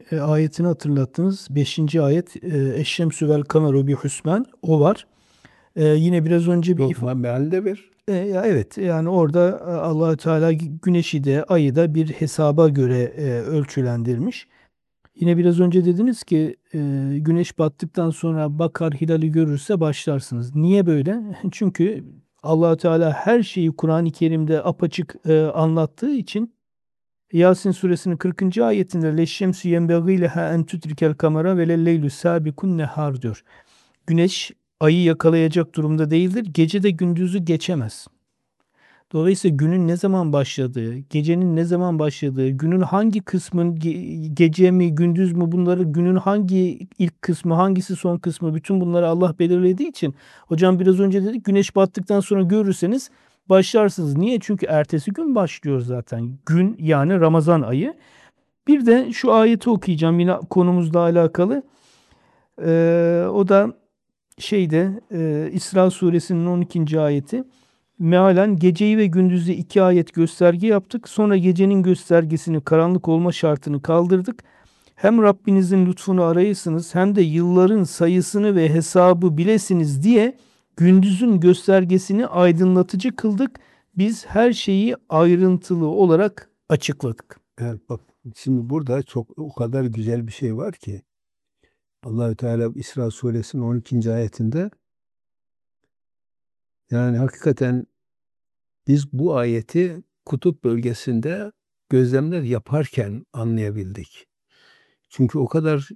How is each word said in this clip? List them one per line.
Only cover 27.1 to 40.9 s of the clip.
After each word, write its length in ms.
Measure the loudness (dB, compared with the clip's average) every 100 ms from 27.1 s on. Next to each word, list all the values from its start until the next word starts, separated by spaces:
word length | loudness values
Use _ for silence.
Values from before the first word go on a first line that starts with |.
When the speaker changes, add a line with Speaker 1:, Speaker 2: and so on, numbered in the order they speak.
| _ _
Speaker 1:
Yasin 380 | 4 4 4 0
suresinin 460 | -2 -2 -2 -2 -4
kırkıncı 480 | -4 -2 -2 0 0
ayetinde 520 | 0 -2 -2 -2 0
"Leşşemsü 520 | -2 -2 -4 -2 -2
yenbeğî 520 | 0 2 0 2 0
leha 320 | 0 -2 -2
en 100 | -2
tudrikel 500 | -4 -8 -10 -2 -2
kamera 440 | 0 0 0 0 0
ve 100 | 0
lelleylü 420 | 0 2 0 -2
sâbikun 680 | -2 -2 -2 -4 -4 -4 -2
nehâr." 440 | -4 -4 -6 -4
diyor. 220 | -6 -8 _ _ _ _ _ _ -2
Güneş 460 | 0 2 -2 -10 -16 _ _
ayı 240 | 2 4
yakalayacak 720 | 2 0 0 0 2 0 -4 -4
durumda 340 | -2 -2 0
değildir. 360 | 0 0 -4 -4
Gece 300 | 0 0 2
de 60 | 0
gündüzü 500 | 0 -2 0 -2 -2
geçemez. 680 | -2 -4 -2 -4 -6 -10 -20 _ _ _ _ _ _ _ _ _ _
Dolayısıyla 440 | 0 0 2 0 2
günün 300 | 2 2 0
ne 100 | 0
zaman 360 | 0 0 0
başladığı, 640 | 0 -2 -4 -6 -4 -8